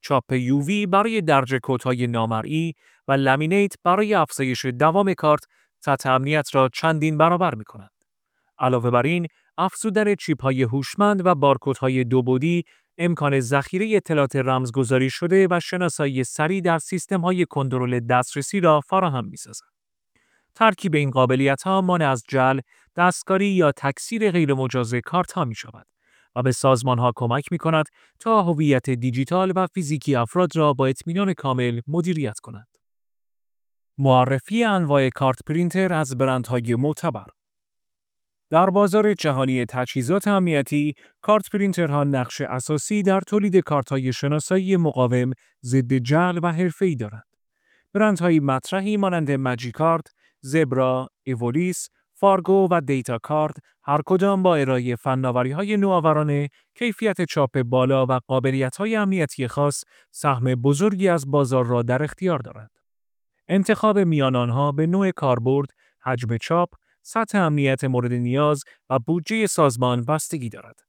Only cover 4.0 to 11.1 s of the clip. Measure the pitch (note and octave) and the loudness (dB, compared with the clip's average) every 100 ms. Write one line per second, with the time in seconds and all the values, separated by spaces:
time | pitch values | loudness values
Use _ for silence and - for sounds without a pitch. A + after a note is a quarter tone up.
4 | G#3 G3+ D3+ - C3+ A#2+ C3 B2 D3+ F3 | 2 2 0 -2 -4 -2 -4 2 2 4
5 | G3 F3+ D#3 D3 - _ _ _ - C3+ | 0 0 2 2 0 _ _ _ -2 -2
6 | C3+ C3 C3+ D3+ C#3+ C#3 C3 - D#3+ D#3+ | 2 0 2 -2 0 2 2 0 -2 0
7 | D#3 D3+ D#3+ F3 F3 A2+ G#2+ G#2+ G2 _ | 0 2 2 4 0 -4 -12 -20 -20 _
8 | _ _ _ _ _ _ C3+ B2+ A#2+ A#2+ | _ _ _ _ _ _ 0 2 2 2
9 | C3 F3 E3 _ _ - F#3 - A3 G3+ | 2 -2 -4 _ _ -4 -4 -2 -4 0
10 | G#3 G3+ - D3 C3+ C3 B2 C3+ C3 - | 0 -2 -2 -2 0 0 0 -2 -6 0
11 | G#3 | 2